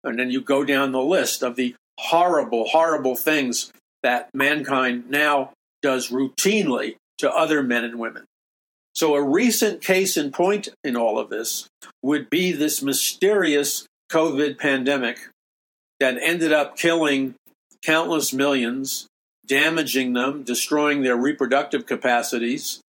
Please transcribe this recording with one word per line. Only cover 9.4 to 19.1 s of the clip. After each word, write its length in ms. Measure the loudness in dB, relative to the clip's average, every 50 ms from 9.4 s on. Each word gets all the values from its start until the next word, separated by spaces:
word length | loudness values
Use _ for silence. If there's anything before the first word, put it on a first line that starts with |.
| 4 4 4 4 2 0 0 -2
case 340 | 0 2 2 2 2 0 0
in 140 | -2 -2 -2
point 380 | 0 0 2 2 2 0 -4 -10 -16 _ -6
in 120 | -4 -2
all 220 | 0 0 0 0 -2
of 100 | -4 -6
this 380 | -8 -6 -6 -6 -6 -8 -10 _ _ _ -20 -20 _ _
would 280 | -2 0 0 0 -2 _
be 220 | -2 0 0 0
this 300 | 0 0 -2 -2 -2 -2
mysterious 1040 | -4 -2 -2 -2 -2 -4 -2 0 2 2 4 4 2 2 2 2 0 0 -4 -6 -8 _ _ _ _ _
covid 460 | 2 2 2 2 2 0 0 -2 -2 -2
pandemic 720 | -2 0 0 0 0 0 0 0 -2 -4 -6 -8 -16 -20 _ _ _ _ _ _ _ _ _ _ _ _ _ _
that 200 | 0 0 0 0
ended 320 | -2 -2 0 0 2 2
up 240 | 4 2 2 0 -4
killing 580 | -2 0 2 2 4 2 2 2 0 -2 -4 -6 _ _ _ _ _ _ _ _ _ 0
countless 480 | 2 2 2 2 0 -2 -2 -2 -2
millions, 720 | 0 0 2 2 2 0 0 -2 -4 -4 -6 -6 -8 -8 -10 _